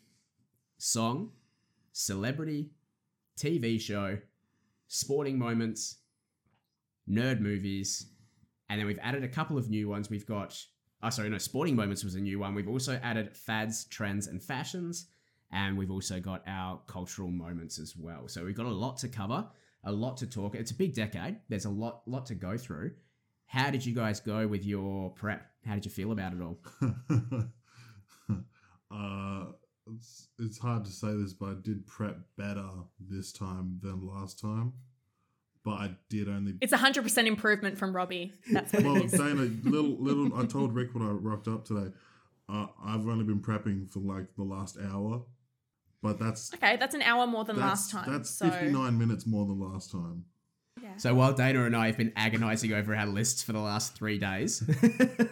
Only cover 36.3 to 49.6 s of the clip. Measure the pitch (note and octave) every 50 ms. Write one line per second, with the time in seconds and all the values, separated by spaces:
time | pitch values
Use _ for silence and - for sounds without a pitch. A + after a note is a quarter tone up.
36.3 | G2+ G2 G2+ G2+ F#2 F#2 C4 - C#4+ - C4 C4+ C4+ C#4 A3 G#3 - B3 A3+ A3
37.3 | A3 G#3+ - G#3+ G#3 G3+ G3+ G3 G3 - G3 F#3+ F#3 F3+ F#3 F3+ F3+ F3 F3 F#3+
38.3 | - - - B3 G#3+ F#3+ - - - G#3 - C#3 C#3+ - - - F#3+ F3+ C#3+ D3
39.3 | C#3+ C#3 B2+ A2+ A2+ A2 B2+ C3+ C#3+ D3+ D3+ C#3+ B2+ - C3 C#3 C#3+ C#3+ C#3+ -
40.3 | - B2 A#2+ A2+ - C#3 C#3 B2 A2+ B2 B2 A#2+ - A#2 A2 G#2 G#2 F#2+ G2+ A2
41.3 | G#2+ G2+ - A2 A2+ G#2+ - - A2 G2+ G2 F#2 - - - - - _ _ _
42.3 | _ _ _ - G2+ G#2+ G2+ - - - - G#2 A2 A2 G#2+ A#2 A2+ A2+ G#2+ G#2+
43.3 | G#2 G2+ - A2+ G#2+ G#2 - G#2+ G2 G2 F#2+ F#2 - G2 G2 G2 F#2+ F#2+ F#2 -
44.3 | - G2 G2 F#2+ F#2+ G2 G2 F#2 - - G2+ G2 G2 G2+ G#2 G#2+ A#2 B2 B2 -
45.3 | - _ _ _ _ _ _ _ _ _ _ _ _ _ - G#2+ G#2 - A2 A2+
46.3 | A2 - - - - - - G3+ A#3+ A#3 C4+ - D#4+ C#4+ A3+ A#3 A#3+ B3 B3 A#3+
47.3 | A#3 A3 G#3+ A3+ G#3+ G3+ G3 G3 G3 G3 - - G#3 F#3 - C3 C#3+ D3 - -
48.3 | - - E3 E3 - F3+ E3+ D3 C#3 C3 C3 B2 A#2 A2+ A#2 A#2 A2 F#2 - A2+
49.3 | A2 G#2 G#2 G2+ G2 G2